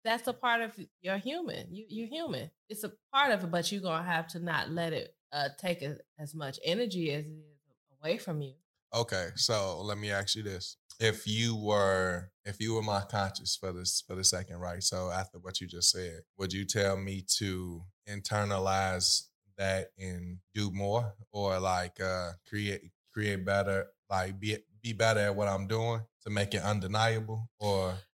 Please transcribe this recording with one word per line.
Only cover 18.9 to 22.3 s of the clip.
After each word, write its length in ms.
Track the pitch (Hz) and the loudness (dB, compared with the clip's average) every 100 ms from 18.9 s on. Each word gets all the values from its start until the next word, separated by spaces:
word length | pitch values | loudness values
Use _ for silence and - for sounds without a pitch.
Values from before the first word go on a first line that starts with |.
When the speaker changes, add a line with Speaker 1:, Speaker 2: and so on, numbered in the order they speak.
| 92 90 - - _ _ - | 2 4 2 0 _ _ -4
Speaker 2:
that 300 | 98 95 92 - | 0 0 -2 -8
and 400 | 95 90 87 90 - | -8 -6 -8 -10 -8
do 180 | 107 104 | -2 -2
more, 420 | 95 101 110 117 - 107 | 0 0 2 0 -4 -10
or, 280 | 104 101 92 | -2 0 2
like, 400 | 92 90 90 - | 2 0 -2 -2
uh, 320 | 95 92 87 | -2 -2 -4